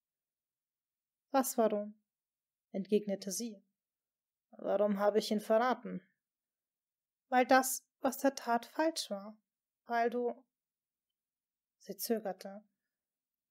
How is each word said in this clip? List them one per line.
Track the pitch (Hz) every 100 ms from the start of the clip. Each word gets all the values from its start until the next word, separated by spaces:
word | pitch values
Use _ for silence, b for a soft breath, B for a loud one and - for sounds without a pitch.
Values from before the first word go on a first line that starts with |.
| _ _ _ _ _ _ _ _ _ _ _ _ _
"Was | 277 254 -
warum?", | 214 208 208 - _ _ _ _ _ _ _
entgegnete | 196 185 208 208 190 196
sie. | 185 233 196 _ _ _ _ _ _ _ _ _
"Warum | - - 196 208 196
habe | 208 208
ich | 214
ihn | 214
verraten?" | - 220 247 233 190 185 - _ _ _ _ _ _ _ _ _ _ _ -
"Weil | 254 254
das, | 262 262 - _ _
was | 269 247
er | 277
tat, | 262 - 233 233
falsch | - 320 320 -
war. | 202 202 214 _ _ _ _ -
Weil | 233 233
du", | 240 240 240 - _ _ _ _ _ _ _ _ _ _ _ _ _
sie | - 190
zögerte, | - 220 208 185 196 202 - _ _ _ _ _ _ _ _